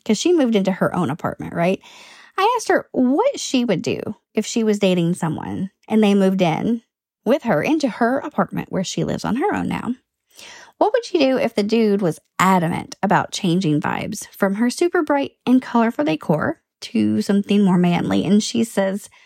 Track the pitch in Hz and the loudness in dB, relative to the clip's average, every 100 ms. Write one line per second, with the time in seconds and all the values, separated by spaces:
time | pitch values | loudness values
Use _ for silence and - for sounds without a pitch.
0 | - 208 330 349 254 220 190 185 170 - | -2 0 2 2 2 2 0 0 0 0
1 | 175 175 - - 165 175 175 196 - - | -2 -4 -6 -8 -8 -2 -2 -2 -6 -20
2 | - - - - 403 480 - 339 - - | -20 -20 -12 -2 0 0 0 0 0 0
3 | 247 294 523 - - 262 240 165 - 82 | 2 2 0 -2 -2 -2 0 -2 -2 -4
4 | - - _ - - 233 220 208 196 180 | -6 -12 _ -6 -4 0 0 2 2 2
5 | 170 180 165 165 - 101 190 _ - 220 | 0 0 -4 -4 -6 -8 -8 _ -2 2
6 | 214 202 190 190 175 156 - 233 - _ | 4 4 4 2 0 0 -2 -4 -8 _
7 | _ _ - 294 233 151 - 311 262 - | _ _ -2 0 2 0 0 0 -2 0
8 | 233 269 311 - 180 - - 185 190 - | 0 -2 -4 -4 -2 -4 -6 -4 -4 -4
9 | 156 - 160 226 392 277 - - - 254 | -4 -4 -4 -2 -2 -2 -4 -4 -6 -8
10 | _ _ _ - - - - - 381 480 | _ _ _ -20 -20 -20 -10 -2 0 0
11 | 466 339 262 262 233 - 202 226 214 202 | -2 0 2 2 -2 -2 0 2 2 2
12 | 180 151 _ - 185 185 165 - - - | 0 -4 _ 0 4 4 2 -4 -8 -6
13 | 196 165 - - 185 170 180 147 - - | 0 0 0 -4 -2 0 2 0 -2 -4
14 | - 214 - - 196 196 240 - 349 359 | -6 -10 -14 -2 -2 0 -2 0 0 0
15 | 302 285 277 _ - 254 - 233 226 - | 0 0 -2 _ 0 2 2 0 0 0
16 | 302 311 - 151 - 330 _ _ - 226 | -2 -2 -2 0 -2 -6 _ _ -6 -2
17 | 214 214 214 202 - 202 190 180 175 175 | 0 0 0 0 2 2 4 4 2 0
18 | 175 196 175 208 - 233 226 - 196 202 | 0 -2 2 2 2 -2 -2 -2 -2 -4
19 | - _ | -10 _